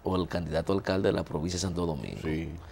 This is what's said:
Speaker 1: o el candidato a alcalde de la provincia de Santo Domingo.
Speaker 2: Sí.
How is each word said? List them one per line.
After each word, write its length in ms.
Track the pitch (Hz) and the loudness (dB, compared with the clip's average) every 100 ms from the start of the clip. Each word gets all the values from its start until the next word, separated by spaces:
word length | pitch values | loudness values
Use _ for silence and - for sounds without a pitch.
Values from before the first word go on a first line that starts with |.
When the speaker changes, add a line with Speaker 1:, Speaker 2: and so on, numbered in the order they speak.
Speaker 1:
o 140 | - 92 | 0 0
el 120 | 85 | 0
candidato 440 | 87 80 78 85 | -2 0 0 2
a 40 | 98 | 2
alcalde 320 | - 95 101 | 2 2 4
de 40 | |
la 120 | - | 2
provincia 320 | 85 80 85 90 | 0 -2 0 0
de 60 | |
Santo 240 | 92 85 85 | 0 0 0
Domingo. 340 | 73 50 50 | 0 -4 -6
Speaker 2:
Sí. 280 | 78 78 80 80 - | -2 -2 -2 -8 -12